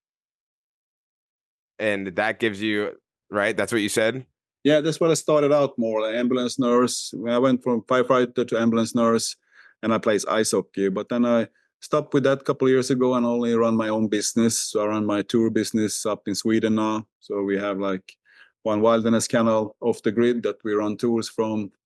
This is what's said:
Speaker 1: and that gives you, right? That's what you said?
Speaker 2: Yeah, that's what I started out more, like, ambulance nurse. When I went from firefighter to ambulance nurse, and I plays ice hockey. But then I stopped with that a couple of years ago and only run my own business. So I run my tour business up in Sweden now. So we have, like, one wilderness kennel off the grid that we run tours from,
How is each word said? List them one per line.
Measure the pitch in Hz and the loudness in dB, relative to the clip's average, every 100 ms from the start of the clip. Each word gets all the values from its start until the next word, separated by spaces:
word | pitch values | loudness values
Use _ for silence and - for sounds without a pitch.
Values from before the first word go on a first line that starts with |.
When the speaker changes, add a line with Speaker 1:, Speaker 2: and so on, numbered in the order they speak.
| _ _ _ _ _ _ _ _ _ _ _ _ _ _ _ _ _ - | _ _ _ _ _ _ _ _ _ _ _ _ _ _ _ _ _ -6
Speaker 1:
and | 107 101 98 90 | -4 -2 -4 -4
that | 107 107 | -4 -2
gives | 113 98 | -4 -4
you, | 107 104 104 - _ _ - | -4 -4 -4 -8 _ _ -8
right? | 104 104 107 | -2 0 0
That's | 101 | 0
what | 117 | 0
you | 104 | 0
said? | 123 110 127 - _ _ _ | 0 0 -2 -10 _ _ _
Speaker 2:
Yeah, | 139 151 | 2 2
that's | 156 151 | 2 0
what | 170 | 0
I | |
started | 151 - 151 143 | 0 2 2 4
out | 147 135 127 | 2 0 -2
more, | 113 110 | -2 -2
like, | 110 117 | -2 -2
ambulance | 123 127 123 - | 0 0 -2 -2
nurse. | 120 120 120 - - - | 2 4 2 -2 -8 -8
When | 117 | -2
I | 120 | 2
went | 131 123 | 2 2
from | 127 117 | 0 -2
firefighter | - 127 123 131 123 123 117 | 0 0 2 2 0 -2 -2
to | 110 | 0
ambulance | 117 113 113 120 | 2 2 0 0
nurse, | 113 113 - - _ _ - _ | 2 2 -2 -10 _ _ -20 _
and | 110 | -2
I | 110 | -2
plays | 113 104 - | 2 0 0
ice | 110 110 | 0 0
hockey. | 101 - - 98 | 0 -2 -2 -2
But | 98 - | -2 -4
then | 120 120 | -2 2
I | 117 110 _ _ _ | 2 -2 _ _ _
stopped | - 151 147 | -4 -4 0
with | 143 | 0
that | 131 135 | 2 0
a | |
couple | - 139 131 | -2 0 2
of | |
years | 131 123 | 2 2
ago | 127 127 | 2 2
and | 127 120 | 2 0
only | 120 117 | 0 0
run | 117 117 113 | 2 2 0
my | 110 | 0
own | 110 110 | -2 0
business. | 107 - 117 113 - | -2 -2 0 2 0
So | - 107 | -4 -2
I | 104 | -2
run | 107 104 | -2 -2
my | 104 | -2
tour | 98 117 113 | 0 2 2
business | 110 101 113 104 - 110 | 0 0 0 -2 -2 -4
up | 101 - | -4 -4
in | 95 | -4
Sweden | 113 110 110 110 | 0 2 2 0
now. | 110 110 110 _ | 0 -4 -8 _
So | - 101 | -8 -4
we | 98 98 | -2 -2
have, | 101 98 | -2 -4
like, | 98 95 - - _ _ - _ | -4 -4 -8 -20 _ _ -20 _
one | 110 107 | -4 2
wilderness | 110 113 113 113 - | 4 4 2 0 0
kennel | 120 113 110 104 - | 0 2 0 -2 -4
off | 117 110 | -4 -2
the | 113 | -2
grid | 107 120 120 | 2 2 2
that | 104 - 110 | -2 -6 -4
we | |
run | 104 107 101 | -2 -2 -2
tours | 120 117 107 | 0 0 -2
from, | - 110 107 101 _ | -4 -4 -4 -6 _